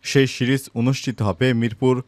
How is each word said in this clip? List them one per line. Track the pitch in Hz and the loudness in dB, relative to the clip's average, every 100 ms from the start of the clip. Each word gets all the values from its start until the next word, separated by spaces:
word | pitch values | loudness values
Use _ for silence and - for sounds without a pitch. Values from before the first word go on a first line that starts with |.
| - | 0
সেই | 143 131 - | 2 2 0
সিরিজ | 123 135 - 113 | -2 -2 -2 -2
অনুষ্ঠিত | 123 135 - 123 107 | -2 -2 -4 -4 -2
হবে | 92 127 | 0 0
মিরপুর | 117 117 113 127 127 | 0 -2 0 0 0